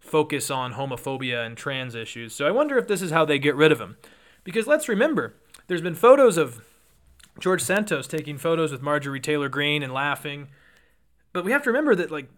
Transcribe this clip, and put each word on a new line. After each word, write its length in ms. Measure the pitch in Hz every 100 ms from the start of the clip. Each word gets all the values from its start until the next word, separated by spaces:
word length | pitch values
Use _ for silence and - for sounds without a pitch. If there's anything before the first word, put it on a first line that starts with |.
focus 500 | - 156 151 147 -
on 240 | 131 127
homophobia 720 | 131 135 120 139 131 127 120 117
and 100 | 117
trans 380 | 143 131 127
issues. 400 | 117 110 117 113
So 100 | -
I 60 | 147
wonder 260 | 233 302 254
if 120 | 202
this 140 | 190
is 100 | 180
how 120 | 160
they 140 | 151 143
get 160 | 147
rid 160 | 139 156
of 100 | 123
him. 180 | 98 - - _ _ _
Because 240 | 185 220 226
let's 220 | 311 311
remember, 460 | 202 302 220 113 - _ - -
there's 120 | 180
been 140 | 170
photos 420 | 156 240 285 247 170
of 280 | 135 113 - _ _ _ _ _ - -
George 240 | - 180
Santos 460 | 127 196 214 147 -
taking 280 | 160 143 139
photos 360 | 165 165 156
with 100 | 131
Marjorie 380 | 143 147 139 135
Taylor 280 | 139 151 139
Greene 360 | 139 147 147
and 100 | 131
laughing. 540 | 131 143 139 151 143 143 - _ _ _ _ _ _ _
But 120 | 180
we 80 | 185
have 100 | 277
to 80 | 269
remember 240 | 254 302
that, 160 | 185 170
like, 180 | 151 135